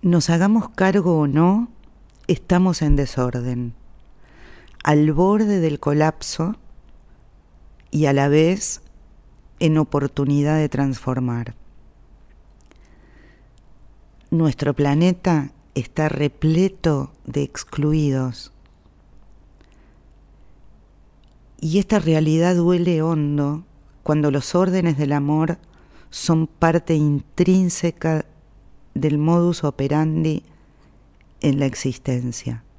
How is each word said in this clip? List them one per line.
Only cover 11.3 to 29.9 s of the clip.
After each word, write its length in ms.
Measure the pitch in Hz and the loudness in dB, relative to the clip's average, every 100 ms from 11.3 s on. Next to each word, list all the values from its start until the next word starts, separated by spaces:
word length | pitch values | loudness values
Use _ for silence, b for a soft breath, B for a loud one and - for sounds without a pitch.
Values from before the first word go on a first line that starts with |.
| 120 117 - - - - _ - - - - - - - b b b b b b b b b - - - - - - - | -6 -8 -14 -20 -20 -20 _ -20 -20 -20 -20 -20 -20 -20 b b b b b b b b b -20 -20 -20 -20 -20 -20 -4
Nuestro 420 | 165 160 - 143 | 0 2 0 -4
planeta 800 | 139 143 143 175 175 - 165 139 - _ - | 0 0 2 2 0 0 0 -2 -12 _ -10
está 320 | 120 - 156 | -8 -4 -4
repleto 1040 | - 147 - 156 160 190 190 170 143 135 - - | -2 -4 -2 -2 2 0 0 -2 -2 -4 -12 -8
de 180 | 131 | -6
excluidos. 1120 | 139 - - - 147 156 147 131 131 120 - - - _ _ _ _ - - - - - b b b b b - - - - - - - _ _ - _ - _ - - | -6 -8 -12 -4 -2 0 0 -2 -4 -8 -16 -20 -20 _ _ _ _ -20 -20 -20 -20 -20 b b b b b -20 -20 -20 -20 -20 -20 -20 _ _ -20 _ -20 _ -20 -8
Y 200 | 160 175 | -2 0
esta 200 | 196 214 | 2 0
realidad 560 | 160 160 156 160 175 175 | 2 2 2 2 2 2
duele 460 | 170 180 175 165 | 2 2 0 0
hondo 640 | 160 165 147 147 143 151 - - - - | 0 0 -2 -2 -2 -4 -10 -20 -20 -16
cuando 280 | - 151 147 | -2 0 2
los 240 | 139 - 175 | 0 -2 0
órdenes 420 | 185 185 170 143 | 2 2 0 0
del 140 | 147 | 0
amor 460 | 147 143 151 165 170 b b b b b | 0 0 0 -2 -4 b b b b b
son 380 | - - 160 160 | -10 0 0 0
parte 480 | - 165 165 - 160 | 0 2 2 0 0
intrínseca 1300 | 151 147 - - 180 185 185 - 175 - 165 156 - - _ - - - - | 2 0 -4 -2 2 4 2 -2 -4 -4 -2 -2 -4 -16 _ -20 -20 -20 -12
del 240 | - 151 147 | -4 -2 0
modus 460 | 156 170 170 165 | 2 2 2 0
operandi 800 | 151 - 139 | -4 -4 -2